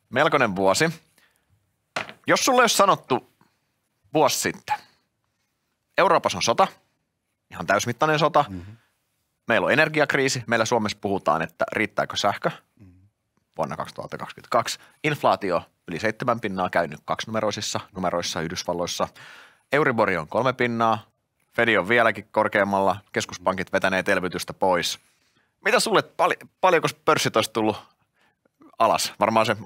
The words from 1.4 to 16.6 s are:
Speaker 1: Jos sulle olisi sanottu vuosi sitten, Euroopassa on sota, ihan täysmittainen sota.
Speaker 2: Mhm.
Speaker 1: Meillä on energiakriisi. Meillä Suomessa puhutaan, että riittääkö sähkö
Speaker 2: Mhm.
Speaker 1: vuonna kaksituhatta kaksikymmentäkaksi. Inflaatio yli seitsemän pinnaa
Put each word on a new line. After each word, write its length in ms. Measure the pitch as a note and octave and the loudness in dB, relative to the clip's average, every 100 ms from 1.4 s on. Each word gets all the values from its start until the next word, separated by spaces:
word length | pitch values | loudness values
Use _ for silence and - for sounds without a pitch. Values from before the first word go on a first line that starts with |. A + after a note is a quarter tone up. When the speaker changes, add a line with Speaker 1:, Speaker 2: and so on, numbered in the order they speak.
| _ _ _ _ _ - - - - | _ _ _ _ _ -10 -10 -8 0
Speaker 1:
Jos 180 | E3+ | 2
sulle 160 | - B3+ | 4 4
olisi 160 | A#3 - | 4 4
sanottu 540 | G3 D#3+ - B2+ - _ _ _ _ _ _ _ _ | 4 2 0 -4 -4 _ _ _ _ _ _ _ _
vuosi 260 | D#3 C3+ - | 2 2 2
sitten, 360 | - - - - - _ _ _ _ _ _ _ _ _ _ - | -4 -6 -8 -8 -10 _ _ _ _ _ _ _ _ _ _ 0
Euroopassa 400 | F#3+ E3 G2 F#2+ | 2 2 0 -2
on 40 | |
sota, 240 | - - F#3+ - _ _ _ _ _ _ _ | 0 2 0 -2 _ _ _ _ _ _ _
ihan 160 | F#2 F2 | -8 -2
täysmittainen 520 | G2+ A#2+ A#2+ D#3 D3+ | 0 -2 -2 -2 0
sota. 260 | D3+ D3 C3+ | 2 2 0
Speaker 2:
Mhm. 120 | F#2+ F#2 A2+ _ _ _ _ _ _ - | -6 -14 -20 _ _ _ _ _ _ -2
Speaker 1:
Meillä 160 | A2 | 0
on 80 | E2+ | 2
energiakriisi. 720 | A#2+ D#3 D3+ C#3 D3 C3+ C3 A2+ | 2 2 0 0 0 0 -2 0
Meillä 180 | A#2 | 0
Suomessa 340 | A2 A#2+ G#2 - | 2 0 -2 -4
puhutaan, 420 | G2+ G2 - D#2+ | -4 -2 0 -2
että 220 | E2 - - | -2 -4 -4
riittääkö 440 | - G#2+ - - - | -2 -4 -4 -4 -2
sähkö 340 | G2+ G2+ E3 - _ _ | -2 -2 -4 -6 _ _
Speaker 2:
Mhm. 100 | G2 F2+ G2 _ _ _ _ - | -20 -20 _ _ _ _ _ -8
Speaker 1:
vuonna 200 | D#2 - | -8 -8
kaksituhatta 420 | - - D2 D2+ | -10 -12 -12 -12
kaksikymmentäkaksi. 600 | - - - A#2+ A#2 - - _ | -14 -16 -4 -2 -2 -8 -14 _
Inflaatio 580 | D3+ C#3+ B2+ F#2+ G2 E2+ - _ - | -6 0 2 2 0 -4 -4 _ -12
yli 100 | D#2+ | -6
seitsemän 420 | A2 G#2+ B2 A#2 | -4 -2 -2 -2
pinnaa 300 | A2 F#2 | -4 -4